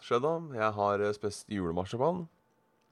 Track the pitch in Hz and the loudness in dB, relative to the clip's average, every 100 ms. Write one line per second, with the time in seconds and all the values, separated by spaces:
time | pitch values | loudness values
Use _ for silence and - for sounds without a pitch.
0 | - 123 143 165 165 123 107 104 101 101 | -2 0 2 -2 -4 -2 0 2 2 4
1 | 104 104 104 - - 104 87 82 98 117 | 2 0 -4 -6 -6 -2 0 0 -2 0
2 | 147 180 165 _ _ _ _ _ _ | 0 0 -6 _ _ _ _ _ _